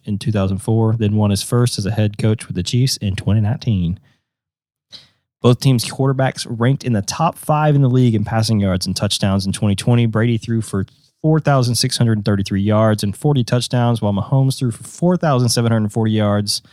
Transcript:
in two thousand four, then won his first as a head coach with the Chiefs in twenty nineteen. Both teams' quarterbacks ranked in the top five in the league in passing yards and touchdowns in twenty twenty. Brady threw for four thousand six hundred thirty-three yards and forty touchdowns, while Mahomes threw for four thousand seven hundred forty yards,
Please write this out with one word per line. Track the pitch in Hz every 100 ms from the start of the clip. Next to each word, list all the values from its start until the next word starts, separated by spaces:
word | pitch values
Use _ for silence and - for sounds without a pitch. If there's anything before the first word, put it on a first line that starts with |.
| -
in | 98
two | -
thousand | 104 95 95
four, | - 113 110 113
then | 104 107
won | 104
his | 98
first | - 123 123 -
as | 95
a |
head | 107 104 104
coach | 110 110 -
with | 95
the |
Chiefs | 90 123 131 -
in | 101 90
twenty | - 107
nineteen. | 107 - - 98 85 90 _ _ _ _ _ _ _ _ _ - _ _ _ _
Both | 123 123
teams' | 139 123 -
quarterbacks | - 135 131 131 - -
ranked | 113 120 135
in | 127
the | 110
top | 95 - 165 -
five | - 151 151 143
in |
the | 131
league | 127 123 110
in |
passing | 107 113 110 110
yards | 98 92 95
and | 92
touchdowns | 101 - 101 98 95
in |
twenty | 92 107 95
twenty. | - 120 117
Brady | 110 117 113
threw | - 113
for | 107 98 92 _ _ _
four | 156 156
thousand | 147 139 123 117
six | 131 -
hundred | 117 110 104
thirty-three | 101 95 98
yards | 101 107 110 107
and | 101 -
forty | 151 143
touchdowns, | 113 123 - 123 120 117
while | 104
Mahomes | 101 - 135 135 -
threw | 127
for | -
four | - - 175 180
thousand | 165 127 123
seven | - 117
hundred | 113 107
forty | 117 110
yards, | 107 104 104 101 - -